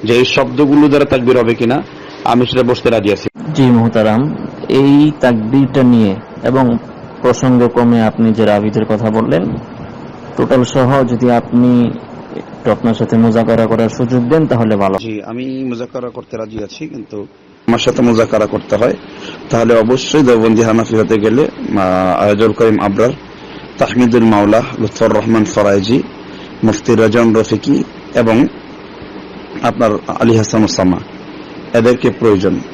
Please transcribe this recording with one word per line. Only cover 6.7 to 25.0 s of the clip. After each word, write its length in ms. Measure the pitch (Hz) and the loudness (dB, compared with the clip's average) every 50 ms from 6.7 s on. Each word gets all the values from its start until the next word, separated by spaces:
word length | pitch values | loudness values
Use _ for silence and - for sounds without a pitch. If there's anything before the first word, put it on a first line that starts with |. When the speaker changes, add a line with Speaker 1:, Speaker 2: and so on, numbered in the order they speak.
| 117 113 - - - - - - - - | 0 -2 -4 -10 -18 -18 -20 -20 -16 -2
Speaker 2:
প্রসঙ্গক্রমে 800 | - 123 120 - - 131 127 123 120 117 117 120 120 120 120 117 | 0 0 0 2 2 2 4 4 4 4 2 2 4 4 4 4
আপনি 300 | 113 107 - - 113 113 | 2 0 0 2 0 0
যে 140 | 107 107 110 | 2 4 4
রাবিদের 380 | 104 104 104 104 107 104 113 107 | 4 4 2 2 0 0 -2 -2
কথা 260 | - 110 104 110 110 | 0 -2 -2 0 0
বললেন, 320 | 107 113 113 113 135 165 190 - - - - - - - - - - - - - - - - - - | 0 0 0 0 0 -2 -2 -2 -6 -8 -10 -14 -18 -18 -18 -18 -18 -18 -18 -18 -18 -18 -18 -12 -4
টোটাল 280 | - 123 120 135 131 123 | -4 -2 0 2 2 0
সহ 400 | 113 - 139 127 123 139 139 131 | 0 0 0 2 2 2 2 0
যদি 260 | 117 120 110 123 123 | 0 0 0 2 2
আপনি 600 | 120 117 117 - - 120 123 123 123 120 120 113 107 - - - - - - - - | 2 2 0 0 0 2 2 4 4 2 2 0 -2 -8 -14 -16 -18 -20 -18 -14 -14
একটু 340 | - - - - - - - | -14 -14 -16 -18 -6 -2 -2
আপনার 240 | 131 - - 117 110 | -2 0 0 -2 0
সাথে 220 | - 117 110 - | 0 -2 0 2
মুজাকারা 500 | 113 113 117 110 117 113 113 117 113 113 | 2 2 4 2 2 2 2 2 0 2
করার 220 | 107 113 113 117 110 | 0 0 0 0 -2
সুযোগ 400 | - - 131 117 127 127 120 120 | -2 -4 -4 -2 0 -2 0 2
দেন, 180 | 151 160 156 | 2 2 2
তাহলে 300 | 117 135 113 117 110 107 | 0 0 0 0 0 0
ভালো। 220 | 101 98 95 95 95 | 0 0 0 -2 -2
Speaker 1:
জি, 240 | 110 113 107 104 | -4 -6 -10 -10
আমি 420 | - - 113 120 127 135 131 131 135 | -10 -10 -10 -10 -8 -8 -8 -8 -6
মুজাকারা 440 | 127 120 117 123 120 - 135 123 123 | -8 -6 -8 -10 -10 -10 -10 -10 -10
করতে 280 | 113 123 117 _ - | -12 -14 -16 _ -10
রাজি 280 | 110 110 107 110 110 104 | -10 -10 -10 -10 -12 -12
আছি, 220 | 98 - - 156 | -12 -12 -14 -14
কিন্তু 400 | 160 147 139 104 - - 104 98 - _ _ _ - - _ _ - | -14 -12 -14 -16 -14 -12 -14 -14 -14 _ _ _ -20 -20 _ _ -2
আমার 100 | 117 117 | -2 0
সাথে 240 | - 127 - - | 0 -2 0 2
মুজাকারা 440 | 123 120 117 110 113 107 110 107 107 | 2 2 2 2 0 0 0 0 0
করতে 300 | 101 98 107 - - - | 0 -2 -6 -4 -4 -2
হয়, 180 | 101 113 139 - - - - - - - - - - - - | 0 0 0 -2 -4 -10 -18 -18 -18 -18 -18 -18 -18 -10 -4
তাহলে 280 | - 113 117 113 117 113 | -2 0 2 4 4 2
অবশ্যই 440 | 110 113 123 131 - - - 151 | 4 2 0 -2 -2 0 2 2
দেওবন্দি 400 | 147 123 123 113 110 113 110 107 | 4 4 4 4 4 2 4 2
হানাফি 340 | 117 113 110 113 110 110 113 | 2 2 2 0 0 0 0
হতে 220 | 110 107 - 113 107 | 0 2 2 0 0
গেলে, 240 | 101 110 107 127 | 2 2 2 2
আহ, 800 | 156 - - - 254 - - 101 95 92 92 92 92 92 87 - | 0 0 -2 -10 -8 -4 -2 0 0 2 2 2 0 0 0 0
আয়াজুল 300 | - 104 104 101 113 113 | 2 0 2 2 2 0
করিম 280 | 104 - 120 113 107 98 | 2 2 2 2 2 2
আবরার, 300 | - 104 98 101 - 139 - - - - - - - - - - - - - - | 0 -2 0 0 0 0 0 -6 -14 -20 -20 -20 -20 -18 -18 -18 -18 -18 -4 -4
তাহমিদুল 440 | 139 - - 123 123 120 113 123 | -4 -2 2 2 2 4 4 4
মাওলা, 400 | 117 113 110 104 104 101 107 113 127 - 120 - | 4 4 4 4 4 4 2 2 0 -2 -6 -6
লুৎফর 340 | 110 107 - - | -6 -6 -2 0